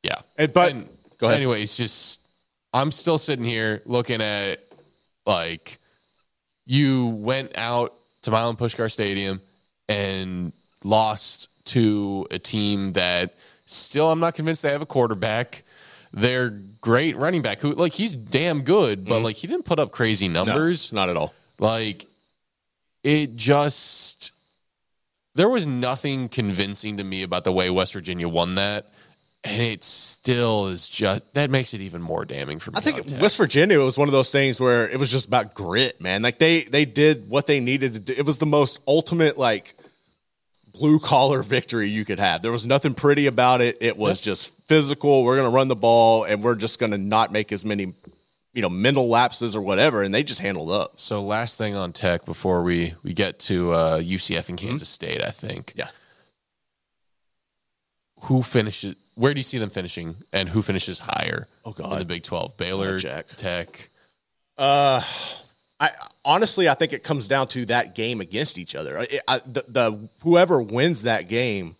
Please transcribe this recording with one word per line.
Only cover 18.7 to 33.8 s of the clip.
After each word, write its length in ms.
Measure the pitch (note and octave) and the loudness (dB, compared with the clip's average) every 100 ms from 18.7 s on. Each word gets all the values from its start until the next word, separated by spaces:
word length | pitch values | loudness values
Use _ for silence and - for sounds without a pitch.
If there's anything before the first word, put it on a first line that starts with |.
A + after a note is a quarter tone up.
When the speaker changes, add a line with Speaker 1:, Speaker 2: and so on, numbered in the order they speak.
| G3+ C#3+ G2+ | 4 4 0
Speaker 1:
but 100 | F#2+ A2+ | 0 0
Speaker 2:
Mm-hmm. 80 | |
Speaker 1:
like, 120 | A2+ G#2+ | 0 -4
he 100 | E3+ | -6
didn't 180 | F4 | -6
put 140 | - D#3+ | -2 0
up 120 | C#3+ | 0
crazy 360 | - A2+ G#2 G2 | 0 0 2 0
Speaker 2:
No, 160 | E2 | 0
Speaker 1:
numbers. 480 | F#2+ C#3 D#3+ F3 - | 0 0 0 -2 -4
Speaker 2:
not 160 | G#2+ F#2 | -2 0
at 80 | E2+ | 0
all. 180 | D2+ _ _ _ | -4 _ _ _
Speaker 1:
Like, 480 | G#2+ A2+ A2 F#2+ - _ _ _ _ _ _ _ _ _ | 0 0 -4 -6 -14 _ _ _ _ _ _ _ _ _
it 320 | C#3+ D3+ D3 A#2 | 0 2 0 -4
just, 960 | A2 D3 D3 - - - - - - _ _ _ _ _ _ _ _ _ _ | 4 4 4 -2 -6 -6 -8 -8 -12 _ _ _ _ _ _ _ _ _ _
there 140 | C3+ G3 | 2 4
was 180 | B3 D3+ | 4 0
nothing 640 | B2 B2 C3 D3 C3+ B2 | -2 -2 -2 -2 -4 -4
convincing 680 | - G#2 F#2 G2 G2+ G#2+ G2+ | -2 -2 -2 -4 -4 -8 -6
to 60 | |
me 180 | G2 F#2+ | -6 -6
about 220 | F#2+ F2+ | -4 -2
the 80 | F#2 | 0
way 180 | F#2 F2+ | 2 2
West 220 | F#2 F#2 | 2 0
Virginia 360 | G2 E2+ F2 E2+ | -4 -8 -6 -2
won 260 | E2+ E2+ | 0 0
that. 320 | F#2 G2+ G#2 - _ _ _ _ _ | 0 -2 -2 -8 _ _ _ _ _
And 180 | A2 G#2 | -8 -4
it 220 | A#2 G2+ | -4 -4
still 840 | - - - - - B2 A#2 A2 G2 | -6 -6 -6 -6 0 2 2 2 0
is 200 | F2+ - | -4 -8
just, 340 | - G#2 G2 - | -2 0 0 -4
that 160 | C#3+ C#3+ | -2 0
makes 220 | C3+ B2+ | 0 -2
it 80 | A2 | -8
even 220 | F#2+ E2+ | -10 -10
more 220 | E2+ E2 | -6 -6
damning 340 | D#2+ C2+ C#2 D2+ | -6 -8 -8 -8
for 140 | - | -6
me 60 | - | -2
Speaker 2:
I 20 | |
think 160 | - D4 | -2 -2
Speaker 1:
on 60 | |
Tech. 180 | - C#3 | -8 0
Speaker 2:
West 140 | G#3 - | 2 4
Virginia 420 | F3+ C#3+ F3+ E3+ | 4 6 6 6